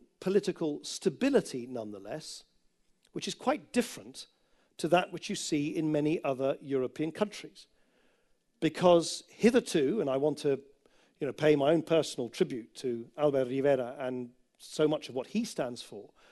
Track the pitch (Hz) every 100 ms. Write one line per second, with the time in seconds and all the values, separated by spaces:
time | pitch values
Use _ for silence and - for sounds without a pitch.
0 | _ _ 185 196 190 - 156 147 - -
1 | 185 135 269 240 - 127 120 123 107 101
2 | 101 151 - - - _ _ _ _ _
3 | _ 165 196 - 254 285 143 240 226 -
4 | 104 - - _ _ _ _ - 160 175
5 | - 156 - 185 - 151 147 - 156 151
6 | 151 175 143 131 135 147 147 135 127 -
7 | 156 - 208 - - - - _ _ _
8 | _ _ _ _ _ _ 160 - 180 170
9 | 156 - - - 233 240 - 170 135 214
10 | 139 135 151 143 147 135 - _ _ _
11 | _ - 143 - 151 147 139 165 - 165
12 | 135 - 117 - 156 127 117 - 131 117
13 | 120 - 147 135 123 135 139 131 120 143
14 | 127 127 123 - _ _ - - 151 151
15 | - 127 - 214 233 - 127 120 - 104
16 | - _ _